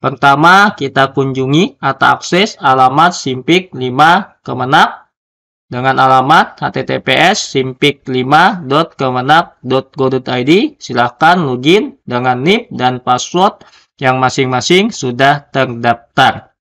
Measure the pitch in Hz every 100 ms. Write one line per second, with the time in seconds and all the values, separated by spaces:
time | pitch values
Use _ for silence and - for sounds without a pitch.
0 | 135 135 143 139 165 190 208 202 139 135
1 | 135 - 135 131 131 147 214 - 147 -
2 | 127 127 - 175 208 - 143 131 131 135
3 | 170 175 - 127 - 175 185 131 127 127
4 | 156 180 208 _ - 127 127 151 196 -
5 | _ _ _ _ _ _ _ 123 131 131
6 | 131 131 131 156 - - 139 131 131 131
7 | 131 131 165 208 - 139 131 127 147 139
8 | - 127 127 147 185 202 139 143 165 _
9 | 135 127 131 156 175 _ 127 131 135 -
10 | 135 131 127 127 127 180 277 - - 120
11 | 120 - 160 185 151 123 131 190 277 -
12 | - 123 127 123 139 214 - 123 127 127
13 | - 123 - 180 196 - - _ _ _
14 | 135 127 127 - 131 127 113 120 220 -
15 | 131 120 135 147 - 139 127 117 120 117
16 | _ - 127 104 - _